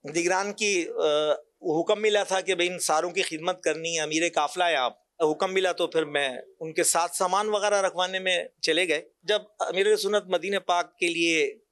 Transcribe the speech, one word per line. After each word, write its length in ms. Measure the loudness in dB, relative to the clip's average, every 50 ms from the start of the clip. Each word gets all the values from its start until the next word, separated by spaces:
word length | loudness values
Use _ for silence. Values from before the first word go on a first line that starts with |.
| -14 -4 -4
نگران 380 | -2 0 0 0 0 -2 -4 -4
کی، 320 | -2 -2 0 0 0 -2 -4
آ، 420 | -4 0 0 2 2 2 2 2 0 -2 -4 _ _ _ -4 -2 -2 0
حکم 220 | 2 0 0 2
ملا 220 | 2 2 2 2 0
تھا 180 | 0 -2 -2
کہ 140 | 0 -2 0
بھئی 140 | 0 0 -2
ان 100 | -2 -4
ساروں 320 | 0 0 2 2 0 0
کی 100 | -2 -4
خدمت 420 | -4 -4 -6 -4 -4 -4 -4 -2 -2
کرنی 320 | -2 -2 -2 -4 -4 -2
ہے، 60 | -2
امیر 280 | -2 0 0 0 0 0 2
قافلہ 300 | 0 0 0 0 0 2
ہے 120 | 2 2
آپ، 220 | 2 0 -2 -4 _ _ _ _ 0 0 0
حکم 220 | 2 0 0 0 2
ملا 180 | 2 2 0
تو 160 | 0 0 -2
پھر 180 | 0 0 -2 -2
میں 240 | 0 -2 -2 -2 -2 -4 -8 -14 -16 -16 _
ان 140 | -12 -6 -2
کے 100 | 0 0
ساتھ 320 | 2 2 2 0 0 0
سامان 340 | -2 0 2 2 0 0 0
وغیرہ 320 | 0 0 2 2 2 2
رکھوانے 380 | 2 0 0 0 -2 -2 -2 -2
میں 240 | 0 0 0 0 -2 -4 _ _
چلے 260 | -2 0 2 2 2
گئے۔ 220 | 2 0 -2 -2 -10 _ _ _
جب 180 | -2 -2 -2 -2 -6 _ -4
امیر 360 | -4 -2 0 0 2 2 2
سنت 280 | 2 2 0 0 0 0
مدینہ 340 | 0 -2 -2 0 -2 -4 -2
پاک 380 | 0 0 0 0 0 -4 _
کے 100 | _ -2
لیے 500 | -2 0 2 2 2 4 2 2 0 -2 -8 _ _